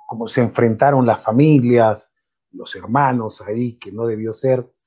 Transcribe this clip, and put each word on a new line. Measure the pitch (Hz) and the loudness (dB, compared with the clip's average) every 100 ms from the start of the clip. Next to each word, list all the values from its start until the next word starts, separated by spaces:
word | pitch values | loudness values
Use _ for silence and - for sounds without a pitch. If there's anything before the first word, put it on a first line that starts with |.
| - | -14
cómo | 113 113 | -10 -6
se | - | -2
enfrentaron | 117 - 117 113 135 139 | -2 0 0 2 2 4
las | 120 107 | 2 0
familias, | - 117 156 147 120 120 110 104 _ _ _ _ _ | 0 2 4 4 4 4 4 0 _ _ _ _ _
los | 90 - 98 | -18 -16 -14
hermanos | 92 127 139 123 110 - | -4 0 0 -2 -6 -10
ahí, | 104 113 123 117 | -10 -8 -8 -10
que | 101 | -16
no | 101 117 | -8 -6
debió | 107 110 | -6 -8
ser, | 107 131 127 120 _ | -6 -2 -2 -4 _